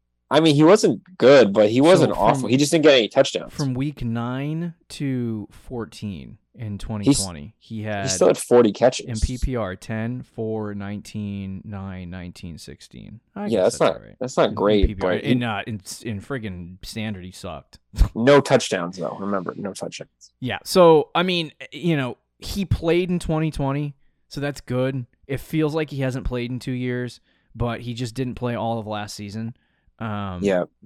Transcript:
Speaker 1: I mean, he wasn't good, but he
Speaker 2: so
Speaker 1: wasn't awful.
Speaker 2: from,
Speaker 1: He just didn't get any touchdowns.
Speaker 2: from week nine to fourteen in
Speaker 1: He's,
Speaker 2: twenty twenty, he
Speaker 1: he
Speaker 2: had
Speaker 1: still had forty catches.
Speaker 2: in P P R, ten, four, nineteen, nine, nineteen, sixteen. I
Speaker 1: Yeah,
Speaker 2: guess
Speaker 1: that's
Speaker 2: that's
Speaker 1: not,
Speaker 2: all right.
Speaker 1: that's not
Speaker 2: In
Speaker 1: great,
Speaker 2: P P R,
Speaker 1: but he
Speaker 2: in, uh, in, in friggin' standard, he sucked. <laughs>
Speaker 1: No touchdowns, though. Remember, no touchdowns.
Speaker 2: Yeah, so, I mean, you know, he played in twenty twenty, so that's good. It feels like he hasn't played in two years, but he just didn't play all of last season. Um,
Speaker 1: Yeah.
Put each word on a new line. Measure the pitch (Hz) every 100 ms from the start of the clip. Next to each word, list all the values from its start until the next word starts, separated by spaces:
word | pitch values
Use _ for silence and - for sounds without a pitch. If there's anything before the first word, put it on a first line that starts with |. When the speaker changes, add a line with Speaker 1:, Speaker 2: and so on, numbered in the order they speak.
| _ _ -
Speaker 1:
I | 147
mean, | 160 143
he |
wasn't | 156 214 196 101 - -
good, | 120 139 101
but | 104 107
he | 123
Speaker 2:
so |
Speaker 1:
wasn't | 156 185 117
awful. | 87 107 135
Speaker 2:
from, | 110
Speaker 1:
He | 135
just | 143
didn't | 165 147
get |
any | 135 104
touchdowns. | 135 131 87 -
Speaker 2:
from | - 135
week | 127 147 139
nine | 120 117 120 127 147 160 170 - -
to | - 139 127 117 110 -
fourteen | - - 123 101 - 104 82 58 - _ -
in | 107
Speaker 1:
He's, | 98
Speaker 2:
twenty | - 107 101
twenty, | 143 95 76 87 _
he | - 110
Speaker 1:
he |
Speaker 2:
had | 107 101 95
Speaker 1:
still | 92 -
had | -
forty | - 120 110
catches. | - 127 - -
Speaker 2:
in | 113
P | - 127
P | 139 120
R, | 95 95
ten, | - 110 113 127
four, | - - 110 110 104
nineteen, | 101 101 104 - 110 101 98 95 95 104
nine, | 101 95 92 87
nineteen, | 92 87 - 87 80
sixteen. | - - - 62 52 107 _ 202
I | 208
Speaker 1:
Yeah, | 104
Speaker 2:
guess |
Speaker 1:
that's | 95
Speaker 2:
that's | -
Speaker 1:
not, | 127 78
Speaker 2:
all | 53
right. | -
Speaker 1:
that's | 123 -
not | 113
Speaker 2:
In | 104
Speaker 1:
great, | 101 107 98
Speaker 2:
P | 95
P | 92
R, | 87
Speaker 1:
but | 139
he |
Speaker 2:
in, | 127
uh, | 120 101 120
in, | 104 - -
in | 123 101
friggin' | - 135 107 90 87 92 -
standard, | 110 107 95 90
he |
sucked. | - 92 73 - _ _
<laughs> | - - 110
Speaker 1:
No | 127 143
touchdowns, | - 127 - 95 87 92
though. | 78 -
Remember, | 98 101 85 -
no | 98
touchdowns. | - 85 - - _ - -
Speaker 2:
Yeah, | 127 95
so, | - 143 165 156 -
I | 170
mean, | 185 175 151 - 131
you | 143 170 151
know, | 127 - _ _
he | - 202
played | 185 - 165 170 180
in | 175
twenty | - 156 156
twenty, | 147 139 143 147 - _ _ _
so | 139
that's | 143 143
good. | - 127 135 135 120 _ -
It | 135
feels | - 156 151 160
like | 151
he | 139
hasn't | 131 131 -
played | 123 123
in | 127
two | 131
years, | 127 123 123 123 - _ _ _ 113
but | 120 113
he | 120 117
just | 120 131
didn't | 123 -
play | 123 110
all | 113 117
of | 104
last | 107 104 -
season. | 104 110 113 - _ _ _ -
Um, | 113 104 98 90
Speaker 1:
Yeah. | 98 90 85 _